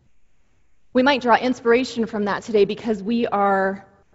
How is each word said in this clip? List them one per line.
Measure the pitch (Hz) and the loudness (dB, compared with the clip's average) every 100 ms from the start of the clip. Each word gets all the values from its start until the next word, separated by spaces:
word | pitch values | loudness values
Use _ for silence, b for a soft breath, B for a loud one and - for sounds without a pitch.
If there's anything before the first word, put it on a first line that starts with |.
| _ - - _ _ _ _ _ - | _ -20 -20 _ _ _ _ _ -4
We | 247 | 2
might | 262 262 | 2 2
draw | 240 220 | 2 2
inspiration | 254 254 233 233 254 240 | 2 -2 2 2 0 -4
from | 214 214 | -4 -4
that | 202 147 | -4 -6
today | - 214 202 | 0 2 2
because | 214 233 208 | 0 -4 -4
we | 196 233 240 | -2 -2 -2
are, | 202 202 190 190 196 - _ _ | 0 0 2 0 -4 -12 _ _